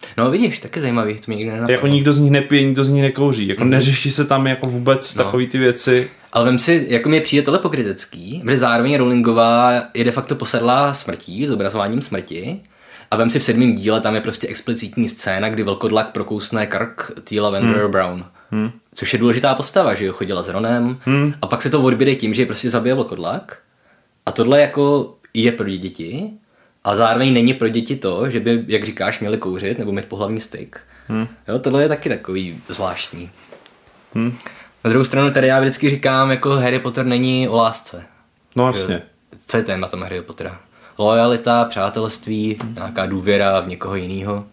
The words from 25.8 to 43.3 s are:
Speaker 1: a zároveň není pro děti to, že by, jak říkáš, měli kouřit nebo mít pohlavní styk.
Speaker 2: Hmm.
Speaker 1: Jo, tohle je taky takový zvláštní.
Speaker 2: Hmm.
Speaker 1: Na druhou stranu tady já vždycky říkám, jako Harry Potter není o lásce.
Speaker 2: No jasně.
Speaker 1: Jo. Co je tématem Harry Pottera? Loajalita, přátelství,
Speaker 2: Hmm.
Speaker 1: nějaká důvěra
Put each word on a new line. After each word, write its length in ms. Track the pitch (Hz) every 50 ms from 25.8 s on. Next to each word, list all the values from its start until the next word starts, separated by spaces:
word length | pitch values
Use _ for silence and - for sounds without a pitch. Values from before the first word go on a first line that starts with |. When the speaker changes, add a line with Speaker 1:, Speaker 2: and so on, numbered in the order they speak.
| 95 92 - - 82 82 117 156 208 220 214 - _ _ _ _ _ _ _ _ -
Speaker 1:
a 120 | 104 104
zároveň 360 | 107 117 110 117 120 135 131
není 220 | 127 120 117 127 131
pro 140 | - 117 110
děti 280 | 113 117 113 - 139
to, 340 | 135 - 95 87 95 123 139
že 100 | 120 113
by, 240 | 104 117 117 113 113
jak 180 | - 107 101 101
říkáš, 360 | 107 - - 92 104 - -
měli 180 | 107 104 110 110
kouřit 400 | - 95 92 90 98 98 - 113
nebo 140 | 107 101
mít 120 | 98 101 -
pohlavní 360 | - - 98 104 101 113 110
styk. 400 | - - - - - - - - - _ - - - -
Speaker 2:
Hmm. 180 | 110 110 113 117 - - - -
Speaker 1:
Jo, 100 | 110 127
tohle 240 | - 135 131 139
je 60 | 147 156
taky 200 | 147 147 - 143
takový 520 | 110 - - 92 92 95 92 87 82 82 - -
zvláštní. 640 | 85 - 98 90 90 - - - - 87 90 90 - - - - - - - - _ _ _ _ _ _ _ _ -
Speaker 2:
Hmm. 220 | 113 113 123 120 - - - - - - - _ _ -
Speaker 1:
Na 60 | 113
druhou 140 | 117 135 131
stranu 260 | - - 139 139 143
tady 160 | 139 139 131
já 140 | 131 131 135
vždycky 300 | 135 135 135 - 151 139
říkám, 400 | 139 139 - 135 131 131 135 135
jako 200 | 131 131 - 139
Harry 280 | 139 135 123 123 123 127
Potter 280 | 120 123 117 139 127
není 420 | 127 123 123 127 127 127 127 131 101
o 80 | 113
lásce. 460 | 117 113 113 113 - - - - 87 87 - _ _ _ _ _ _ _ _ -
Speaker 2:
No 100 | 123 123
jasně. 280 | 131 120 98 92 92 90
Speaker 1:
Jo. 60 | 80 - - _ _ _ _ - - -
Co 100 | - -
je 60 | 113
tématem 400 | 110 98 95 92 95 - 90 90
Harry 200 | 92 90 92 90
Pottera? 380 | 85 - - - 85 92 92 - _ _ _ _ - - - -
Loajalita, 640 | 104 107 113 117 117 120 120 117 - 123 120 120 117
přátelství, 920 | 117 - 104 95 101 - 110 110 110 - - - 110 110 107 107 107 107 104
Speaker 2:
Hmm. 120 | 113 113 113
Speaker 1:
nějaká 320 | - 95 92 - 98 95
důvěra 540 | 95 98 92 92 104